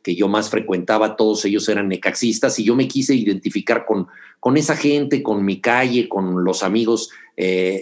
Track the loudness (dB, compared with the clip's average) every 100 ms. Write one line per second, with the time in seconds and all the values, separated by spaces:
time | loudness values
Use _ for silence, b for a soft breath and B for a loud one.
0 | -6 0 0 0 0 -2 -2 -2 0 0
1 | 0 2 0 0 0 0 0 0 -2 -2
2 | -4 -2 -2 0 0 0 2 2 0 0
3 | 0 2 0 -2 -4 -4 -2 -2 -2 -2
4 | -4 B B B 0 2 2 0 2 2
5 | 2 0 0 0 0 0 0 2 2 0
6 | 0 -2 -2 0 0 0 0 0 2 0
7 | -2 B B -4 -2 0 0 -2